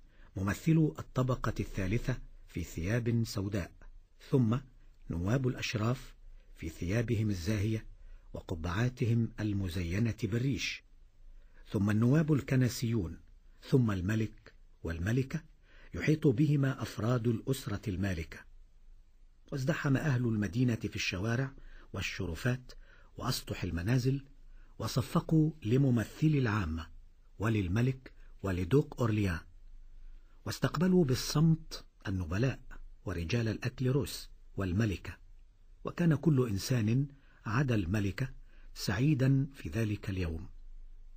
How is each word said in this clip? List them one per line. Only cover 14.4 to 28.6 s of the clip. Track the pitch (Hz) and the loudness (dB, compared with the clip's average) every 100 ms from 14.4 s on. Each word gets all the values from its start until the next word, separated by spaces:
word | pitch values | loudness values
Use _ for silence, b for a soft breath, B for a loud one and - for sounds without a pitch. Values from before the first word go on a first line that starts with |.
| - - - - | -20 -20 -20 -10
والملكة | 82 82 92 127 131 160 - - b b b | -6 -4 0 0 0 -4 -8 -18 b b b
يحيط | 82 - 151 151 | -2 2 4 4
بهما | 110 143 147 135 - | 6 4 4 2 0
أفراد | 110 - 107 123 117 | -6 -2 0 2 2
الأسرة | 113 - 131 - 101 107 | 0 -2 -4 -2 -4 -2
المالكة. | 87 98 82 80 - - - - - - - - - - - - | -2 -2 -2 -6 -12 -16 -20 -20 -20 -20 -20 -20 -20 -20 -20 -10
وازدحم | 147 131 160 147 131 | -4 -2 0 2 2
أهل | 156 123 | 4 2
المدينة | 120 110 101 120 127 | 2 2 0 2 2
في | 113 101 98 | 2 -2 -4
الشوارع | - 92 110 120 135 - B B B | -4 -2 0 0 -2 -6 B B B
والشرفات | 92 90 - 90 82 127 127 - - b b b - | -8 -6 -4 -4 -2 -2 -2 -6 -18 b b b -6
وأسطح | 127 - - 101 | -4 -4 -4 -6
المنازل، | 92 85 90 127 127 139 - - b b b b | -4 -2 0 2 2 0 -4 -18 b b b b
وصفقوا | 110 - - 175 - 160 156 - | -4 -2 0 2 4 6 4 0
لممثلي | 107 127 139 120 107 - 156 147 | 2 4 6 4 2 2 2 4
العامة | 123 107 85 80 78 - - - - - | 4 2 0 -4 -8 -14 -20 -20 -20 -4
وللملك | 110 107 87 104 127 131 - b b b | 0 2 2 2 2 0 -8 b b b
ولدوق | 98 90 | -2 -2